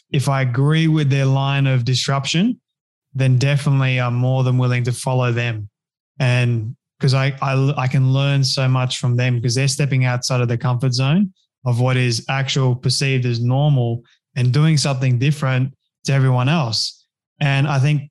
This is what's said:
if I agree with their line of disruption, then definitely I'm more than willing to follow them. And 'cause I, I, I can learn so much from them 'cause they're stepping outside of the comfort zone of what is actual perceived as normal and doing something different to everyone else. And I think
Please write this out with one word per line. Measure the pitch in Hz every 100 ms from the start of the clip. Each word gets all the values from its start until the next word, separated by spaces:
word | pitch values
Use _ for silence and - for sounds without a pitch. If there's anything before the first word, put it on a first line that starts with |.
| _
if | 147 139
I | 135
agree | 131 123 143 156 160
with | 156 143
their | 139 135
line | 135 135 139 135
of | 127
disruption, | 120 123 - 139 135 160 233 - _ _ _ _ _
then | 131 135 127
definitely | 139 143 143 135 131 127
I'm | 123
more | 123 127 131
than | 127 127
willing | 123 123
to | 120
follow | 117 131 127 123
them. | 117 120 110 101 _ _ _ _ -
And | 127 123 120 117 107 - _ _
'cause | 139
I, | 135 135 135
I, | 139 135 135 143
I | 127
can | 139 131
learn | 135 139 139
so | 131 - 131
much | 131 127 -
from | 123 120
them | 127 120
'cause | 120 120
they're | 139
stepping | - 139 131
outside | 127 123 - 123
of | 120
the | 120
comfort | 127 123 131
zone | 120 117 175 190 - _ _
of | 123 117
what | 127 127
is | 123 113 -
actual | 135 135 143 131 123
perceived | 131 - 135 135 123
as | 117
normal | 120 131 151 135 117 117 - _ _ 127
and | 123
doing | 143 160 147
something | 147 131 131 120
different | 143 147 131 127 131 - _ _
to | -
everyone | 139 131 127 127
else. | 170 117 110 - - _ _ _ _
And | 147 135 147
I | 139
think | 147 147 131